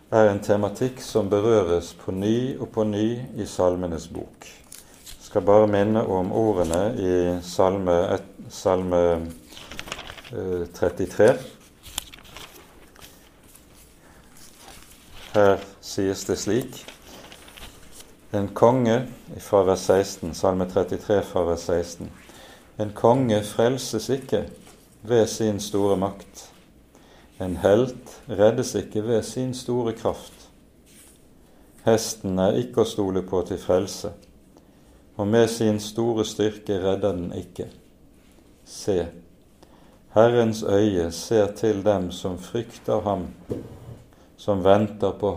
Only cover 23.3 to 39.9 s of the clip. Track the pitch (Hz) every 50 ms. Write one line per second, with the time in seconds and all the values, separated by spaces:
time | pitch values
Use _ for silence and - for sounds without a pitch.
23.3 | 107 107 104 - - - 117 123 135 127 - - - 107 - - 127 139 - -
24.3 | - 101 - - - - - - - - - _ _ _ - 104 120 113 107 110
25.3 | - - 113 107 104 98 101 - - 101 101 101 98 92 95 98 95 - - -
26.3 | - - - - - - - _ - - - _ _ - - - - - - -
27.3 | - - 92 92 87 78 95 95 101 113 131 127 - - - - - - - -
28.3 | 104 92 104 110 - 131 123 - - 104 92 - - 107 104 117 120 107 98 -
29.3 | - 127 127 127 120 - - - 123 123 120 113 110 - - 101 87 - - -
30.3 | - - - - - - - _ _ _ _ - - - - - - _ - -
31.3 | - - - _ - - - - - - - 113 110 107 - - - - - 98
32.3 | 92 92 92 98 120 123 120 123 - - 107 110 - - 101 95 95 95 92 -
33.3 | 98 90 85 92 98 85 - - 90 92 92 90 - - - 87 85 - - -
34.3 | - - _ _ _ - _ - _ _ _ - - - _ - - - 104 101
35.3 | 110 117 117 110 117 - 117 110 107 104 - - - - 117 117 117 107 104 -
36.3 | - - 104 107 104 104 - - 101 92 90 95 98 98 101 101 92 90 87 90
37.3 | 95 101 - - - - - - - - - - _ _ - - _ - _ -
38.3 | _ - _ _ - _ - - - - - - 98 90 85 85 - - - -
39.3 | - _ _ _ _ _ - _ - - - -